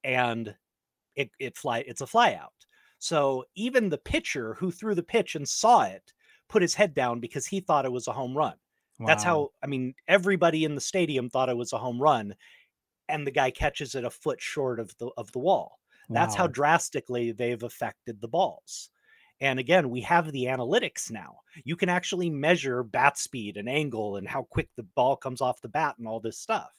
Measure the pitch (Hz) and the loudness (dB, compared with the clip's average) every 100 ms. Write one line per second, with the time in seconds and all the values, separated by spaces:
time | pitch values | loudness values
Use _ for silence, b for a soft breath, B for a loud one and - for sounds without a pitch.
0 | 139 127 120 117 110 - _ _ _ _ | 0 2 2 0 -8 -12 _ _ _ _
1 | _ - 135 _ 131 - 135 117 127 - | _ -8 -8 _ -10 -8 -4 -4 -6 -10
2 | 131 226 226 95 - _ _ b b b | 0 4 4 2 -12 _ _ b b b
3 | - 160 139 131 - 185 240 254 208 147 | -2 2 2 0 -6 -6 0 2 2 -2
4 | - 320 - 139 113 110 185 170 220 180 | -2 -2 -2 -6 -6 -4 -6 -4 -2 -2
5 | 170 226 - 156 143 - 220 226 104 95 | 0 0 0 -6 -6 2 6 6 4 -4
6 | _ _ b b b 214 170 - 208 143 | _ _ b b b 2 2 4 2 4
7 | 123 120 117 143 - 196 180 151 131 123 | 0 -2 -6 -8 -4 -6 2 2 2 -4
8 | 123 117 127 139 139 - _ _ _ _ | -6 -6 -4 -2 -2 -4 _ _ _ _
9 | 117 165 180 160 143 _ 143 135 127 - | 2 2 4 2 0 _ -6 -4 -4 -6
10 | - 190 185 185 170 160 156 143 - 190 | 4 4 6 4 4 4 0 -2 -2 0
11 | 165 135 123 131 131 120 120 117 123 120 | 0 0 0 0 0 0 -4 -4 -4 2
12 | 147 127 101 95 b b b b _ _ | 4 2 0 -12 b b b b _ _
13 | - 151 143 147 131 - 156 - 139 135 | -8 -6 -2 2 0 2 -2 -2 -8 -6
14 | 120 - 151 123 - 151 131 113 110 - | -6 -4 -6 -4 -6 -4 -2 -4 -8 -10
15 | 120 - - 127 151 160 - _ _ b | -10 -10 -10 -4 2 2 0 _ _ b
16 | b 117 165 110 180 123 143 165 - 139 | b 2 2 2 -2 2 4 4 2 -8
17 | - 123 117 107 120 120 117 - 110 - | -6 -4 -4 -2 -4 -4 -8 -8 -8 -8
18 | - 104 113 160 175 - - - - b | -14 -12 -4 0 0 -2 -16 -16 -16 b
19 | b b b b 139 131 127 180 135 123 | b b b b 0 0 4 4 4 -4
20 | 101 175 160 139 123 131 123 220 208 - | 2 2 2 -4 -2 -2 0 0 0 -8
21 | - 107 69 - _ 160 - 170 180 180 | -10 -10 -14 -20 _ -14 -8 -2 0 0
22 | - 180 175 143 151 175 135 123 117 127 | -2 -2 -2 0 2 2 2 -2 -2 4
23 | 139 - - 127 104 101 107 143 147 117 | 4 4 -8 -8 -8 -8 -2 -2 0 -2
24 | 104 98 98 135 127 - - - 104 - | -4 -4 -6 -6 -4 -6 -6 -12 -4 2
25 | 127 139 131 127 127 123 117 147 151 123 | 2 2 -4 -2 -2 -2 -6 -2 -2 -4
26 | 113 113 113 - - 220 - | -8 -6 -6 -8 -4 -4 -4